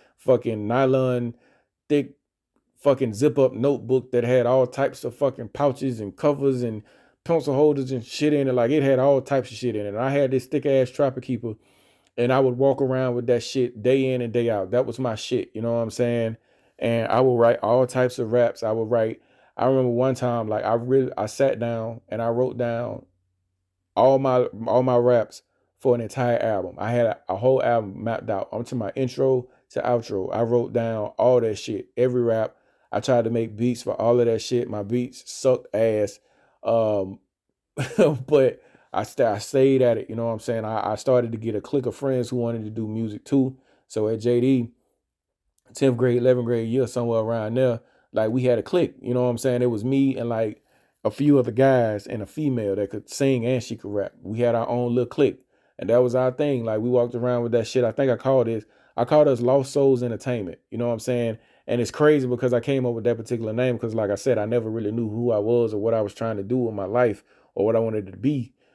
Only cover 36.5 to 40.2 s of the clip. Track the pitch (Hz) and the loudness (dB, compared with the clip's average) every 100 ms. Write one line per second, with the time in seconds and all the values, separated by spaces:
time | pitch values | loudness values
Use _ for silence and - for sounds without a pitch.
36.5 | _ 113 113 110 104 95 98 _ _ _ | _ 0 2 2 0 -4 -10 _ _ _
37.5 | _ _ - 127 - 160 143 - 147 131 | _ _ -10 -6 2 2 2 2 4 4
38.5 | - _ _ _ - 110 - 117 104 - | 0 _ _ _ -6 -4 0 0 0 -2
39.5 | 135 135 135 123 113 - 110 | 2 4 4 4 2 -4 -6